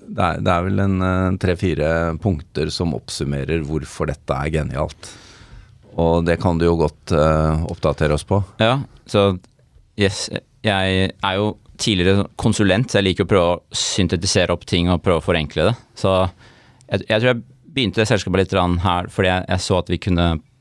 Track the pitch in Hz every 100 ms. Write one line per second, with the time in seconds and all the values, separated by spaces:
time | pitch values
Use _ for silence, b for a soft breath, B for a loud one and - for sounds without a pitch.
0 | - 202 90 - 101 87 92 98 98 95
1 | 92 92 92 90 92 87 92 76 76 82
2 | 85 87 104 78 - 71 78 - 87 62
3 | - - 69 69 69 82 73 78 78 -
4 | 76 - - 67 76 78 69 65 80 -
5 | - B B B B B B - - -
6 | 82 85 85 85 95 82 85 85 76 -
7 | - 80 78 78 78 80 80 85 78 71
8 | 76 76 - 98 98 - 113 139 - -
9 | - 104 101 90 - _ _ - _ -
10 | 98 98 - - - _ 110 98 95 95
11 | 95 - 98 95 104 - - - - 95
12 | 90 98 - - 113 104 101 95 131 104
13 | 95 90 92 98 85 87 - - - -
14 | 87 90 98 101 87 85 - 90 87 87
15 | 98 82 - 85 73 82 90 120 - -
16 | 98 95 92 - b b b b - 101
17 | - 110 123 120 - _ - 139 107 113
18 | 107 104 - 92 95 95 87 87 90 87
19 | 92 - 92 92 - 90 - 92 - 87
20 | 101 85 85 82 - _